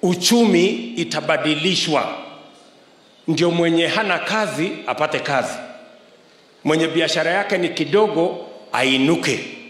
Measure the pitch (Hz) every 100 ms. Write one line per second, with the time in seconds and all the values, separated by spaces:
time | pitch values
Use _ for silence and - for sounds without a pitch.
0 | 180 180 - 240 226 175 175 - - -
1 | 165 151 147 156 151 151 175 175 165 143
2 | 98 - - - - - - - - _
3 | _ _ - 160 170 170 170 165 165 -
4 | 214 170 - 214 208 139 180 - - 127
5 | 151 139 131 139 - - - - - -
6 | - - - _ _ _ 139 160 165 165
7 | 160 165 160 180 202 185 170 - 147 185
8 | 214 160 175 - - - - 117 131 131
9 | 135 165 160 117 - - -